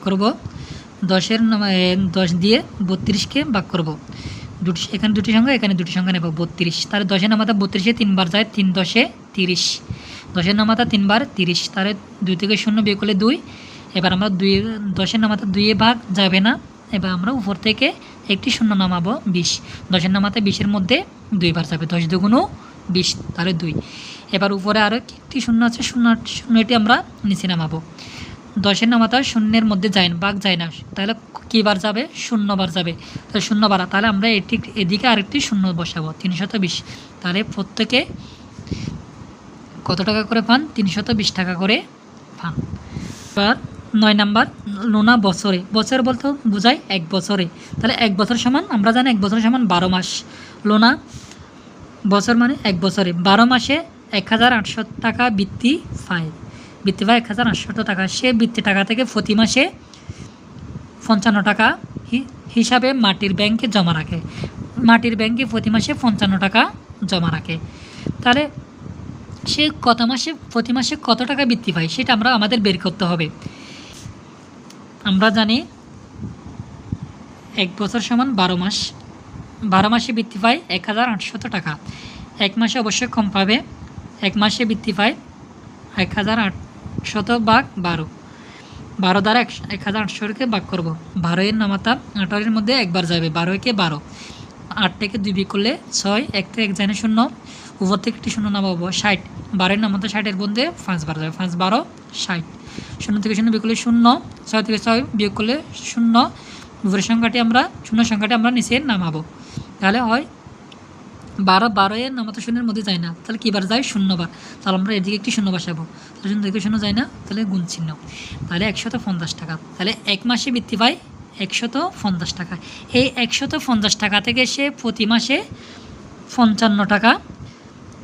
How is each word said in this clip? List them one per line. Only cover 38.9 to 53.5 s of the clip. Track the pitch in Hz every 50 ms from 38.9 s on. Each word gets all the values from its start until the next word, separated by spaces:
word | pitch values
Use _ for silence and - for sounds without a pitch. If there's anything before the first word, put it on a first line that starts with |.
| - - - - - - - - - - - - - - - - - - -
কত | - 180 180
টাকা | 185 214 208 214 214
করে | - 226 226
পান? | 220 220 240 277 311 294 -
তিনশত | 226 196 185 165 208 202 -
বিশ | 233 208 196 -
টাকা | - 190 180 180 180
করে | 170 190 196 233 339 359 - - - - - - - - - - -
পান। | - 165 -
এবার | - - - - - - - - - - - - - - - - 202 202 214 254 - - - - - - - -
নয় | 214 220 214 214
নাম্বার, | 208 208 208 208 226 294 302 - - -
লোনা | 208 202 190 220 233 208 214 208 233 247
বছরে, | 233 196 190 175 - - 202 185 180 190 - 208
বছর | 220 214 - 262 262
বলতে | 233 262 240 240 - 277 285 285 -
বোঝায় | 220 196 202 190 240 302 - - -
এক | 190 185 160 156
বছরে। | 196 185 - - 202 190 175 170 - - - - -
তাহলে | - 220 240 -
এক | - 233 214 190
বছর | 180 208 - 240
সমান, | 233 - 247 262 311 349 349
আমরা | 277 214 196 226
জানি | 226 254 254 269
এক | 233 196
বছর | 202 190 220 233
সমান | 214 226 254 254 233
বারো | 185 175 175 185 185
মাস। | 185 185 175 - - - - - - - - - - - -
লোনা | 208 214 214 226 240 302 - - - - - - - - - - - - - - - - - - - - - - 196
বছর | 196 202 196 247 233
মানে | 233 240 247 294 - -
এক | 208 190 165
বছরে, | 190 190 190 208 185 175 170
বারো | 175 175 196 196 220 233
মাসে | 247